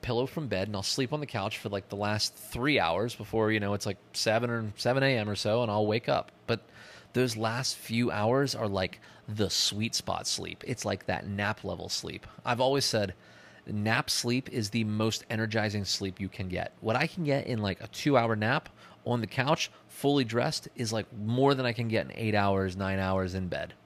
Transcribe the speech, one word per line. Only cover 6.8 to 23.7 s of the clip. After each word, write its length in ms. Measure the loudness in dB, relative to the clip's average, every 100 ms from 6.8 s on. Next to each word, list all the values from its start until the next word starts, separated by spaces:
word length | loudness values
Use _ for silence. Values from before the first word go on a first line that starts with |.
| -20 -20 -4
those 240 | 2 2 2
last 400 | -2 -2 -4 -6
few 340 | -2 0 2
hours 440 | 2 2 2 0
are, 140 | -2 -2
like, 320 | 0 -2 -4 -20 -20 -10
the 200 | -2 0
sweet 460 | 2 0 0 -2
spot 320 | -2 -2 -4 -2
sleep. 380 | -4 -6 -10 -8
It's, 180 | -4
like, 220 | -2 -4 -2
that 200 | -4 -4
nap 380 | -2 -2 -2
level 240 | -6 -6 -6
sleep. 380 | -6 -6 -10 -12 -10
I've 160 | -4 2
always 240 | 4 4
said 300 | 2 0 0 -4 -18 -20 -20 -20 -8
nap 440 | -2 0 0 0
sleep 400 | -2 0 0 0
is 180 | -4 -2
the 160 | 0
most 400 | 0 2 0 0 -4
energizing 560 | -2 0 0 0 -2 -2
sleep 340 | -2 -2 -4
you 80 | -8
can 200 | -6 -6
get. 240 | -4 -6 -4
What 140 | 0 2
I 100 | 0
can 180 | 0
get 220 | 0 0 0
in, 160 | 0
like, 200 | 0 -2
a 40 | -8
two-hour 500 | -2 4 6 4 2
nap 320 | 2 0 -2 -20 -20 -10 -2
on 160 | -2
the 40 | -2
couch, 440 | 0 2 2 0 -8 -20
fully 360 | 0 2 4
dressed, 440 | 2 2 0 -2 -8 -6
is, 160 | -2
like, 180 | -2 -4
more 400 | -6 -2 4 6
than 100 | 6
I 80 | 2
can 160 | 0 0
get 160 | 0
in 80 | 0
eight 200 | -2 2
hours, 420 | 4 4 4 2 0
nine 220 | -2 0
hours 360 | 2 2 0
in 140 | -2 -4
bed 240 | -4 -6